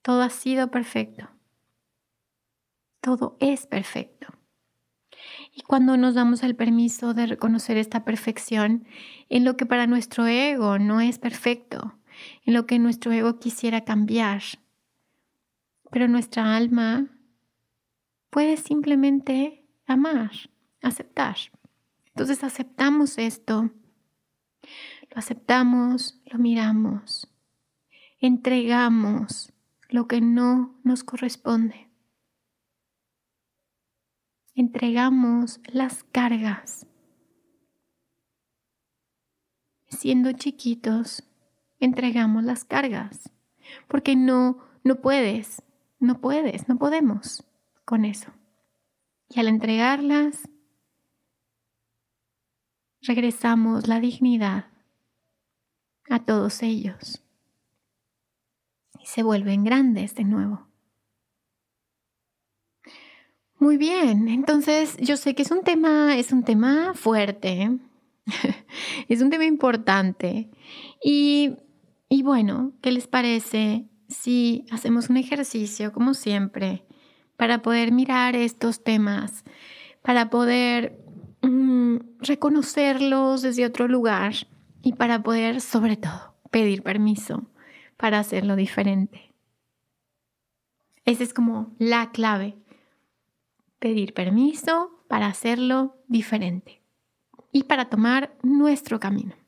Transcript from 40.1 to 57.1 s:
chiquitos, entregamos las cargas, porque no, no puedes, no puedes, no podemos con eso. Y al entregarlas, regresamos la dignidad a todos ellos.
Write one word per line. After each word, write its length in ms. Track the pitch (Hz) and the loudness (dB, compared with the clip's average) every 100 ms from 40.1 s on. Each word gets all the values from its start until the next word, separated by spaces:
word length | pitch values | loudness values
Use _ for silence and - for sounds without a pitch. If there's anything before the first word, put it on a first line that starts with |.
| 254 254 | 2 0
chiquitos, 920 | 262 285 277 240 233 226 220 226 - _ _ _ _ _ _ | -2 -8 -6 -6 -4 -4 -4 -4 -12 _ _ _ _ _ _
entregamos 640 | 254 254 247 233 220 220 | -2 0 -2 0 2 0
las 200 | 233 240 | -2 -6
cargas, 640 | - 269 269 202 208 - - _ _ _ - - _ | -4 -2 -2 -6 -10 -16 -20 _ _ _ -20 -20 _
porque 280 | 277 277 | -2 2
no, 440 | 262 254 254 254 254 - _ | 4 4 4 2 0 -10 _
no 180 | 254 262 | 0 2
puedes, 600 | 269 277 220 220 214 - _ _ _ _ | 2 2 0 -2 -8 -18 _ _ _ _
no 220 | 247 247 | 0 2
puedes, 480 | 254 294 285 - - | -2 0 -2 -4 -2
no 80 | 247 | 0
podemos 640 | 285 320 277 208 - - - _ _ _ | 0 2 2 0 -8 -16 -18 _ _ _
con 200 | - 226 | -4 -2
eso. 260 | 208 202 - _ _ _ _ _ _ _ _ _ _ | -2 -4 -16 _ _ _ _ _ _ _ _ _ _
Y 100 | 240 | -2
al 80 | 220 | 0
entregarlas, 960 | 220 220 220 247 277 285 294 294 285 - _ _ _ _ _ _ _ _ _ _ _ _ _ _ _ _ _ _ _ _ _ _ _ _ _ | 0 0 0 0 0 0 2 0 -4 -18 _ _ _ _ _ _ _ _ _ _ _ _ _ _ _ _ _ _ _ _ _ _ _ _ _
regresamos 840 | 262 240 240 233 233 233 226 220 226 | -4 0 0 0 2 2 2 0 0
la 120 | 226 | 0
dignidad 640 | 247 240 254 233 202 196 - _ _ _ _ _ _ _ _ _ _ _ _ _ - | 0 0 2 2 0 -4 -8 _ _ _ _ _ _ _ _ _ _ _ _ _ -4
a 100 | 233 | -4
todos 440 | 233 214 208 - | 0 -2 -2 -4
ellos. 580 | 233 220 208 185 - | -4 -4 -6 -10 -18